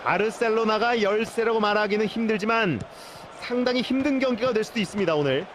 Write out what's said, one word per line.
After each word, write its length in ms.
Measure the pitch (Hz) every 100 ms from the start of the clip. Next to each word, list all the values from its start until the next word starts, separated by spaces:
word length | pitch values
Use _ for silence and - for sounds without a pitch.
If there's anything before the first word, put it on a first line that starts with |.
바르셀로나가 960 | 120 175 214 214 233 220 220 214 233 240
열세라고 580 | 196 214 226 - 214 220
말하기는 460 | 208 208 214 208 214
힘들지만 720 | 226 226 220 214 226 208 123 - - - - - -
상당히 400 | - 247 247 254
힘든 380 | - 262 294 269
경기가 340 | 262 233 254
될 100 | 220
수도 160 | 214 233
있습니다, 340 | 190 208 180 156
오늘. 300 | 143 131 185